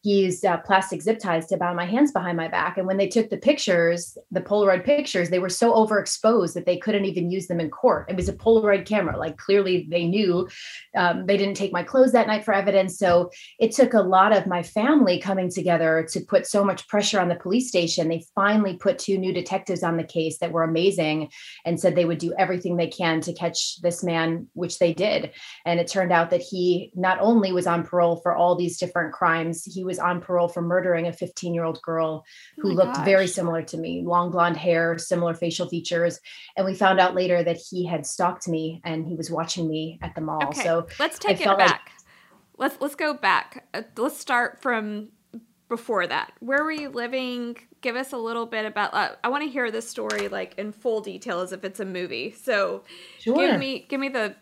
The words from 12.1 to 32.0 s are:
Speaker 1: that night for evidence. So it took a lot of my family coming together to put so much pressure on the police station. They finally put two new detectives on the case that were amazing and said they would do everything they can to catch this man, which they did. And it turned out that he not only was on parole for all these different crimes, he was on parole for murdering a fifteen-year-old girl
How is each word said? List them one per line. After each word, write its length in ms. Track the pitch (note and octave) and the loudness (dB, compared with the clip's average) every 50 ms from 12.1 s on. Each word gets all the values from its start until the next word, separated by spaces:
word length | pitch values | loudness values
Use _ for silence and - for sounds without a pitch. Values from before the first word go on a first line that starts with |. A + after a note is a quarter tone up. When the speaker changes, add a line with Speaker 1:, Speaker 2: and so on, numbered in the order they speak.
Speaker 1:
that 160 | G#3 A#3+ G#3+ G#3 | 6 4 4 4
night 180 | G#3+ G#3+ G#3 | 0 -2 0
for 80 | - G3+ | 0 0
evidence. 460 | G3 F#3 G3+ G3 G3 F#3+ F#3+ - - | 2 2 4 4 4 2 2 -2 0
So 320 | G3+ F3+ F3 F3 F3+ F3+ - - - - - _ | 2 4 4 4 4 2 -6 -18 -20 -20 -2 _
it 140 | A3+ A3 | 0 0
took 240 | - - C4 A#3+ A#3+ | 6 4 4 6 6
a 60 | A3 | 4
lot 300 | F#3+ F3+ F#3+ F#3 F#3+ G#3 | 4 6 6 6 8 8
of 140 | A3 G3 - | 6 4 4
my 160 | F#3 F3+ F3 | 2 -2 -2
family 580 | E3+ - - G#3+ G#3+ C4+ D#4 D4 A#3+ F#3+ F3+ E3 | -4 -2 -2 0 2 4 6 6 6 6 4 0
coming 300 | - F#3+ G3 F#3 F#3 F3+ | 0 -2 -2 0 0 -2
together 560 | F3+ F#3+ D#3+ F3 E3+ D#3+ E3 D#3+ D#3+ D#3+ D#3+ D#3+ | -2 -2 0 2 2 4 4 4 2 2 0 -2
to 80 | - F3 | -6 -8
put 260 | - _ - F#3 - | -4 _ 2 2 2
so 180 | - - G#3 G3+ | 4 2 2 2
much 240 | G3 F#3 F3+ - _ | 2 0 -2 -6 _
pressure 320 | - G#3 G#3+ G#3+ - G3 | 0 0 2 2 2 2
on 80 | F3+ F3 | 2 2
the 80 | E3+ | 0
police 320 | F3 - F3+ G3 B3 B3+ - | -2 -2 0 0 0 0 2
station. 400 | - F3+ E3+ E3+ - - D#3+ D#3+ | 2 2 2 2 0 0 0 0
They 160 | E3 E3 - _ _ | 0 -2 -6 _ _
finally 420 | - G3 G3+ G#3+ G#3+ G#3 G3 F3+ F3+ | 2 2 4 4 4 2 2 -2 0
put 220 | - G3+ F3+ F3+ | 0 0 0 0
two 180 | - - G3 F#3+ | -2 -2 -2 0
new 160 | F#3 F#3 F3+ | 0 -2 -2
detectives 480 | F3+ F3 - G3 F#3+ - - F#3 E3 | -2 -4 -4 -4 -6 -4 -4 -4 -2
on 160 | F3+ F3+ E3+ E3 | 0 0 0 -2
the 60 | D#3+ | -4
case 340 | - - E3+ D#3+ D#3+ D#3 - | -4 -4 -4 -2 -2 -4 -4
that 140 | - E3+ | -6 -4
were 100 | E3 E3 | 0 0
amazing 680 | E3 D#3+ E3 E3 F3 G3 F#3+ E3+ D#3+ D#3 D#3 D#3 D#3 - - - - - - - _ | 0 0 0 2 2 2 2 2 0 0 0 -2 -4 -6 -10 -18 -20 -18 -20 -10 _
and 140 | E3+ F3 E3+ | -4 -4 2
said 160 | - F3+ D#3 | 2 2 4
they 100 | F3+ F3 | 4 2
would 140 | E3 E3+ - | 2 0 -2
do 120 | E3 E3+ - - | -2 -4 0 0
everything 400 | F#3+ F3+ F#3 F3+ F3+ F#3 F3 F3 | 0 0 0 -4 -2 -2 -2 0
they 120 | E3+ E3 | -2 -2
can 320 | - - F3+ E3 D#3+ D#3+ | -2 -2 0 0 0 0
to 120 | D3+ - E3 | -2 -6 -8
catch 480 | - F3 E3+ F3 - - - - - | -4 -4 -4 -2 -4 -6 -6 -8 -2
this 220 | E3+ F3 E3+ - - | -2 -2 -2 0 -4
man, 420 | F3 E3 E3 D#3+ E3 E3 E3+ - - _ | -2 0 0 0 0 -2 -4 -6 -12 _
which 240 | - F3+ F3 - - | -8 -8 -8 -2 0
they 160 | F#3 F3 E3 | 0 0 2
did. 380 | E3+ F#3 G#3 - - - - - - - - - - _ | 0 0 0 0 -2 -4 -6 -12 -16 -20 -20 -20 -10 _
And 140 | E3+ E3+ E3+ | -2 0 0
it 80 | E3+ E3+ | -2 -2
turned 240 | - G3 F#3 F3 | 0 -2 0 4
out 180 | F3+ E3 E3 E3+ | 4 2 4 4
that 140 | F3+ F3 F3 | 0 -2 -2
he 480 | - - F3+ F3+ F3+ F3+ F3 G3 - _ | -4 -4 0 2 2 2 2 0 -6 _
not 240 | F3+ F3+ F#3 F#3 F3+ | -2 0 0 2 2
only 300 | G3 G#3+ A#3 A#3 G3+ F#3 | 4 4 6 6 4 4
was 140 | F3+ F3+ F3 | 0 0 0
on 180 | F3 E3+ E3+ D#3+ | 2 0 0 -2
parole 340 | - - F3+ F3 E3+ E3+ E3 | 0 2 2 4 4 2 0
for 180 | - F3 E3+ | 0 -2 2
all 180 | C#3+ F3 F3 F3 | 2 4 4 4
these 220 | - F3+ E3+ F3 - | 2 0 -4 -2 -4
different 340 | F#3 F3 - F3 E3 D#3+ | -6 -4 -2 -2 -2 -2
crimes, 540 | - - F#3 E3+ E3 E3 D#3+ E3 E3 E3 - | -2 0 2 2 2 2 0 -4 -4 -6 -10
he 180 | - - F#3+ F#3 | -12 -10 -8 -6
was 120 | F#3 F3 | -6 -6
on 240 | F3 - F3 F3+ E3+ | -2 -2 -2 -2 -2
parole 300 | - - F3+ F3 F3 E3+ | -4 -2 0 2 2 0
for 120 | E3+ F3 | 0 -4
murdering 460 | E3+ E3+ F3 F#3 F3+ F#3 F3 E3 E3+ F3 | -2 0 0 0 2 2 0 0 0 -4
a 60 | D#3 | -4
fifteen-year-old 680 | - F#3 F3 - - - F3 E3+ E3+ E3 D#3+ D#3+ - | -6 -10 -10 -8 -8 -6 -4 -4 -2 -2 -4 -4 -6
girl 440 | - - E3 E3 | -6 -4 -2 -2